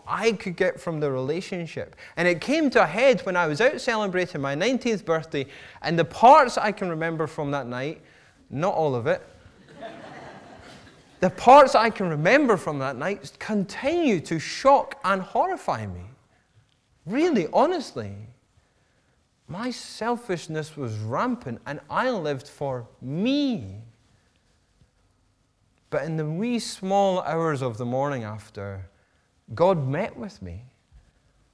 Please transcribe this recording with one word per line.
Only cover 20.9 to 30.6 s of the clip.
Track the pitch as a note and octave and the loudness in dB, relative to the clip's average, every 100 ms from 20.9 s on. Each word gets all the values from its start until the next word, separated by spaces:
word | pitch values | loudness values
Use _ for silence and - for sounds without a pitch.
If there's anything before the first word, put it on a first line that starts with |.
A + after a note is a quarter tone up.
| G#2+ | -6
rampant, | A2 D3 A#3+ A#3+ C3 A2+ - | -4 -2 -2 -4 -8 -10 -10
and | D3 - | -12 -6
I | D#3+ B3+ | -2 -2
lived | A3+ D3+ C3+ - | -2 -4 -6 -8
for | - C#3 B2+ A2+ _ | -10 -8 -8 -10 _
me. | B2 D3+ A#3 C#4+ C#4 G#3 G2 G2+ A2+ _ _ _ _ _ _ _ _ _ _ _ _ _ _ _ _ _ _ _ _ | -8 -4 -2 0 -2 -4 -8 -14 -18 _ _ _ _ _ _ _ _ _ _ _ _ _ _ _ _ _ _ _ _
But | D3 | 0
in | D3 D#3+ | 0 -2
the | |
wee | D3+ D#3+ A#3 A#3 | -4 -4 -2 -2
small | - - F#3+ G3 G3 F3+ | -4 -8 0 2 4 0
hours | - E3 E3 C#3 | -2 -2 0 0
of | C3 A2 | -2 -4
the | |
morning | A#2+ C3 C#3+ C3+ | -4 -2 -2 -4
after, | G#2+ G#2+ - G#2 G2+ F#2+ F#2 _ _ _ _ _ - A2+ | -8 -12 -14 -12 -10 -10 -14 _ _ _ _ _ -10 2
God | F3 F3 C3 | 2 2 -2
met | D3 A3 - | -4 -6 -10
with | G#3+ - | -16 -14
me. | F#2 F2 | -14 -14